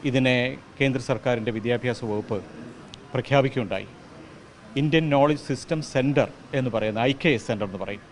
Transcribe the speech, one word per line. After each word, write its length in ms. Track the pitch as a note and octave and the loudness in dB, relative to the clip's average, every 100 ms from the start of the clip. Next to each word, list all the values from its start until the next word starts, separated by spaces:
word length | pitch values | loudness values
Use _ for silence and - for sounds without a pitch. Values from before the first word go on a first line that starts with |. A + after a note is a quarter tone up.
ഇതിനെ 320 | C#3+ C3 C3 B2+ B2 C3+ - - | 2 2 4 2 0 -4 -14 -2
കേന്ദ്ര 200 | C3+ B2+ | 0 0
സർക്കാരിൻ്റെ 500 | B2 A#2+ C3 A#2+ A2 | -2 -2 0 0 0
വിദ്യാഭ്യാസ 540 | A2+ A2 A#2+ B2 A2+ | -2 0 0 0 -4
വകുപ്പ് 340 | A#2 G#2+ G#2 G#2 E2+ - - - - - - | -2 -4 -2 -6 -6 -16 -16 -18 -18 -20 -6
പ്രഖ്യാപിക്കുകയുണ്ടായി. 720 | C3 - C#3 C3+ C3 G#2 G2 G2+ - - - - - - - - - | -6 2 2 2 0 -4 -4 -8 -18 -20 -20 -20 -20 -20 -20 -8 -2
ഇന്ത്യൻ 340 | D3+ D#3+ D#3+ | 2 4 4
നോളജ് 340 | C#3+ C#3+ D3+ - | 4 6 4 -2
സിസ്റ്റം 340 | C3+ - D#3 | -6 -2 -6
സെൻറ്റർ 460 | D3 C3+ C3 C#3+ A2 - - | -2 0 2 2 0 -2 -6
എന്ന് 160 | C#3 B2+ | -4 -2
പറയുന്ന, 280 | A2 G#2+ G#2+ | 0 -2 0
ഐ 140 | B2 | 0
കെ 160 | C3+ F3 | 2 2
എസ് 180 | B2 - | 2 0
സെൻറ്റർ 200 | A2 G2+ | -4 -4
എന്ന് 120 | F#2 | -6
പറയും. 220 | F#2+ G2+ - | -8 -10 -14